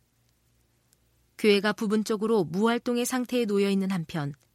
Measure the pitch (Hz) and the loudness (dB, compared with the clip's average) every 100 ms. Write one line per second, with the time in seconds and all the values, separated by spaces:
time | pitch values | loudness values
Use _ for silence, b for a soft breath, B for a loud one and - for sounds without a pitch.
0 | _ _ _ _ _ _ _ _ _ _ | _ _ _ _ _ _ _ _ _ _
1 | _ _ _ - 214 202 208 202 220 214 | _ _ _ 0 4 4 2 -2 0 0
2 | 208 220 220 226 151 175 226 240 247 240 | 0 -2 0 0 0 0 0 0 -2 -2
3 | 247 254 240 247 226 202 202 196 190 190 | -2 -4 -2 -2 0 0 0 0 -2 -4
4 | 160 165 143 - _ | -4 -6 -6 -8 _